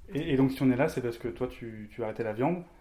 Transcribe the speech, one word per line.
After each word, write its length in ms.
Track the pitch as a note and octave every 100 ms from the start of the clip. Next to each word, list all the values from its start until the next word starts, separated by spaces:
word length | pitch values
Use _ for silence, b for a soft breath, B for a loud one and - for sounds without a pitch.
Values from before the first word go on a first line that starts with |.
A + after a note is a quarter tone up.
| -
Et, 200 | C#3+ C#3+
et 20 | C3+
donc 160 | C3+
si 100 | -
on 80 | C3
est 60 | B2
là, 140 | D#3+
c'est 100 | C#3+
parce 180 | A#2+ -
que 120 | B2
toi, 180 | - B2+
tu, 400 | - A#2 A2 G#2
tu 120 | -
as 60 | A2
arrêté 160 | G#2+
la 100 | A2
viande, 300 | G#2+ C#3 F3+ F3 B